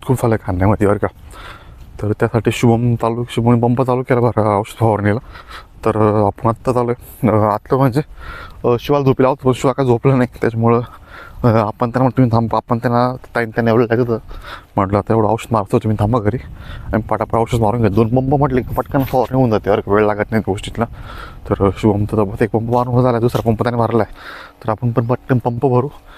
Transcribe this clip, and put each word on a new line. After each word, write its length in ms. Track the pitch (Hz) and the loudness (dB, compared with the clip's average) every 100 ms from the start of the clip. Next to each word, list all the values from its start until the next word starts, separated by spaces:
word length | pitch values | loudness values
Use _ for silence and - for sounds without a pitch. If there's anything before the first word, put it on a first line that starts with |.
| - | -2
खूप 160 | 127 | 0
झालं 140 | 120 110 | 2 0
कांद्यामध्ये 520 | - 92 95 98 101 | -2 0 2 2 2
बरं 100 | 104 | 0
का. 100 | 98 - - - - - - - - - | -2 -6 -20 -20 -20 -20 -20 -20 -20 -8
तर 100 | 104 | -6
त्यासाठी 400 | 107 117 117 117 | -2 0 0 -2
शुभम 440 | - 120 117 120 117 | 0 2 2 2 0
चालू, 280 | 113 117 120 | -2 -4 -6
शुभमने 320 | - 117 120 | -2 2 2
पंप 200 | 120 123 | 2 0
चालू 220 | 127 127 | 0 0
केला 160 | 127 123 | 0 2
बरं 400 | 120 107 107 101 | 2 2 2 2
औषध 180 | 110 - | -2 0
फवारणीला. 400 | 113 104 101 110 - - - - - - 113 | 0 2 2 -2 -4 -18 -18 -20 -20 -6 -2
तर, 120 | 107 | 2
अ, 280 | 107 107 101 | 2 4 0
आपण 240 | - 113 | 0 -2
आत्ता 240 | 113 - | -2 -2
चालू 160 | 123 120 | -2 0
आहे. 400 | 120 - - 117 | -4 -8 -2 2
अ, 240 | 110 107 | 4 2
आत्ता 240 | 104 - 131 | 0 0 2
म्हणजे, 240 | 135 120 - - - - - - 123 | 2 0 -4 -8 -16 -16 -16 -6 0
अ, 100 | 120 | 0
शिवाला 260 | - 143 135 | 0 0 2
झोपीला 220 | 131 131 | 2 2
आहोत, 100 | 143 | 2
पण 140 | 131 | 0
शिवा 220 | 123 143 | 0 0
काय 120 | 123 131 | 0 0
झोपलं 320 | 117 135 131 | 2 2 2
नाही. 200 | 123 - | 0 -2
त्याच्यामुळं, 400 | 113 113 113 117 117 - - - - - | -4 0 2 2 0 -12 -20 -20 -20 -2
अ, 40 | 123 | 2
आपण 420 | 110 107 - 120 | 2 2 -2 -2
त्यांना 100 | 120 | 0
म्हटलं, 180 | 131 117 | 0 2
"तुम्ही 140 | 127 | 2
थांबा." 260 | 113 113 110 | 2 0 -2
आपण 200 | - 120 | -2 -2
त्यांना, 380 | 120 120 123 127 - 120 | 0 0 0 -2 -8 -4
ताईन 140 | 113 | -4
त्यांना 220 | 110 117 | 0 2
एवढं 120 | 113 | 4
लागत 160 | 113 117 | 4 2
होतं. 180 | 120 110 - - - - - - | 0 -2 -6 -16 -16 -18 -8 -2
म्हटलं, 220 | 95 101 | 0 0
"आता 160 | - | 0
एवढं 140 | 113 104 | 0 2
औषध 260 | 110 - | 0 -2
मारतो, 260 | 113 98 120 | -4 0 -2
तुम्ही 180 | 110 107 | 0 0
थांबा 200 | 104 123 | 0 0
घरी." 180 | 101 107 - - - - - | 0 -4 -6 -18 -16 -14 -4
आणि 80 | 110 | -4
पटापट 340 | - 107 107 117 | -2 -4 -2 -2
औषध 240 | 113 117 | 0 0
मारून 200 | 107 120 | 0 2
घ्या. 100 | 110 | 2
दोन 180 | 101 113 | 2 2
पंप 280 | 127 131 143 | 2 0 2
म्हटले 260 | 143 127 | 2 0
की 140 | 113 - | -4 -6
पटकन 280 | - 143 | -4 -2
फवारणी 340 | 131 131 110 127 | 0 0 0 2
होऊन 140 | 123 | 2
जाते 180 | 107 98 | 2 2
बरं 120 | 107 | 0
का, 100 | 98 | 2
वेळ 140 | 101 107 | 2 2
लागत 260 | 104 104 | 0 -2
नाही 120 | 110 101 | -2 -2
गोष्टीतला. 400 | 98 - - 113 - - - - - - | -4 -4 -6 -6 -6 -16 -14 -16 -12 -4
तर, 180 | 101 98 | 0 0
अ, 20 | 92 | 2
शुभम 260 | 113 101 | 2 2
तर 200 | 104 107 | 0 0
बस 180 | 98 110 | -2 0
एक 80 | 110 | -2
पंप 220 | 113 113 | 0 0
मारून 320 | 120 123 123 | -2 0 2
झाला, 160 | 127 117 | 2 2
दुसरा 220 | 120 - | 0 0
पंप 220 | 107 110 | -2 0
त्याने 140 | 117 120 | 0 0
भरला 260 | 113 117 | 0 0
आहे. 120 | 104 - - - - - | -2 -6 -18 -18 -20 -12
तर 80 | 113 | -6
आपण 200 | 107 120 | -4 -2
पण 160 | 113 117 | 0 0
पटकन 300 | 127 - 127 | -2 0 -2
पंप 280 | 123 120 139 | 0 -2 0
भरू 240 | 123 139 - - | 0 0 -6 -20